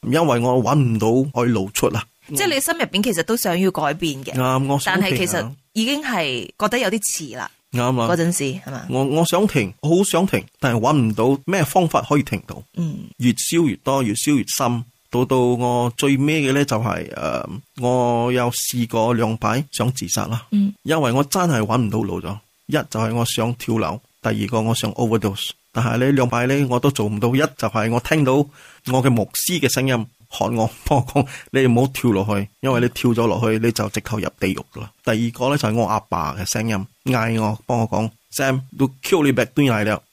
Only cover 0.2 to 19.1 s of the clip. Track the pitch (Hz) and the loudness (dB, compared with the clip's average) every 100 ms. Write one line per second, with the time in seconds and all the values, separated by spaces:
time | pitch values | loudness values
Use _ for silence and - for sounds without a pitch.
0.2 | 165 120 123 127 110 147 127 110 110 123 | 2 2 2 2 4 4 4 2 2 2
1.2 | 139 127 120 110 95 - - 110 - _ | 2 0 2 2 0 0 0 0 -8 _
2.2 | - 147 403 277 277 339 269 190 226 170 | -8 -2 0 0 -2 -2 -2 0 0 0
3.2 | 165 233 202 175 190 180 156 156 170 135 | 0 0 0 2 2 0 -2 -2 -4 -6
4.2 | - 131 127 131 135 139 196 185 196 131 | -6 -2 2 2 2 0 0 0 0 0
5.2 | 170 175 117 - _ 214 220 285 285 214 | 0 -2 -6 -12 _ -4 -2 -2 -2 -2
6.2 | 151 123 92 _ 208 240 214 214 - - | -2 -4 -8 _ -2 0 0 -2 -4 -6
7.2 | 151 117 104 _ _ 123 123 127 113 175 | -8 -10 -12 _ _ -2 0 2 2 2
8.2 | 165 175 139 131 - 135 - 127 139 151 | 0 0 -4 -6 -12 -14 -4 -2 0 2
9.2 | 170 175 208 147 98 - 147 170 202 202 | 2 2 2 0 -2 -4 2 2 4 2
10.2 | 190 104 - _ 135 117 117 151 110 107 | 0 -2 -4 _ 0 2 2 4 2 2
11.2 | 117 139 151 190 151 - 165 143 113 147 | 2 2 0 0 2 2 2 0 2 0
12.2 | 143 101 - - - - 170 - - - | 0 -6 -8 -14 -12 -6 -6 -6 -14 -2
13.2 | 123 - - 170 160 - - 139 120 107 | 0 0 0 2 2 0 -2 0 0 -2
14.2 | - 147 - - 127 120 120 _ _ 120 | 0 0 0 -2 0 -2 -6 _ _ -2
15.2 | 131 131 123 123 123 120 120 - 143 135 | 2 2 2 2 0 2 0 0 0 2
16.2 | 143 160 139 139 143 110 113 85 80 - | 2 2 2 2 2 0 -2 -4 -6 -6
17.2 | 73 64 - 95 - - 123 127 120 117 | -4 -4 -6 -12 -14 -6 0 2 2 2
18.2 | 120 127 123 - - 123 117 113 113 | 0 0 0 -2 -4 -4 -2 0 2